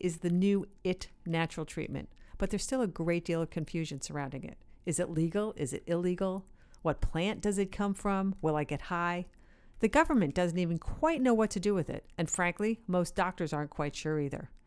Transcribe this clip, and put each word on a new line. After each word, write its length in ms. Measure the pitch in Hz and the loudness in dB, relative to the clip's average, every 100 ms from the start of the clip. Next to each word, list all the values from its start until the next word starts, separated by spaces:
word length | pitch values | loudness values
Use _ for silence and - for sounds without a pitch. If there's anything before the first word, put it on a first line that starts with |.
is 160 | 180 165 | -2 0
the 120 | 175 | 2
new 380 | 175 196 196 - - | 4 4 4 0 -4
it 240 | 185 180 - - - | -2 -2 -6 -10 -4
natural 400 | 165 165 - 156 | 0 0 -4 -8
treatment, 440 | - - - - - - - | -6 -6 -6 -10 -16 -14 -4
but 120 | 196 | -2
there's 120 | 208 | -2
still 200 | - 262 | 0 0
a 60 | 214 | 0
great 360 | - 170 170 | 0 0 0
deal 180 | 165 165 | 0 -2
of 80 | 160 | -2
confusion 520 | 170 147 170 160 139 | -4 -4 -4 -4 -6
surrounding 420 | - 151 139 139 | -8 -6 -6 -8
it. 140 | 143 - - - - | -12 -14 -20 -10 -4
Is 140 | 165 | -2
it 120 | 175 | 0
legal? 420 | 160 165 202 214 - | 0 0 0 -2 -4
Is 160 | 139 | -4
it 100 | - - | -4 -2
illegal? 580 | 170 180 180 190 185 - - - - | 0 0 0 -2 -4 -8 -20 -20 -4
What 180 | 165 143 | -2 0
plant 400 | - - 190 214 | 0 2 0 0
does 180 | 208 196 | 0 0
it 140 | 196 | 0
come 220 | - 202 | 0 -2
from? 420 | 196 202 196 196 185 | 0 0 0 0 0
Will 160 | 156 151 | 0 0
I 80 | 147 | 0
get 160 | 143 | -4
high? 460 | - 175 175 175 180 - - - - - | -4 -2 0 -2 -6 -14 -20 -20 -16 0
The 80 | 220 | 4
government 480 | 294 330 269 156 180 | 6 6 4 4 4
doesn't 240 | 175 175 | 2 2
even 180 | 170 165 | 0 -2
quite 440 | - - 311 320 | -4 0 2 4
know 120 | 254 | 4
what 180 | 226 220 | 4 4
to 80 | 196 | 2
do 120 | 202 | 0
with 160 | 196 - | 0 0
it, 160 | - - - | -4 -8 -2
and 120 | 165 | -2
frankly, 520 | - 175 - 214 226 - | 2 0 2 -2 -2 0
most 300 | 180 170 - | 0 2 0
doctors 380 | 180 - 160 | -2 0 -2
aren't 160 | 147 147 | -2 -4
quite 260 | - 147 - | -2 -4 -2
sure 240 | 156 156 | -2 0
either. 320 | 143 - - - | 0 -4 -10 -16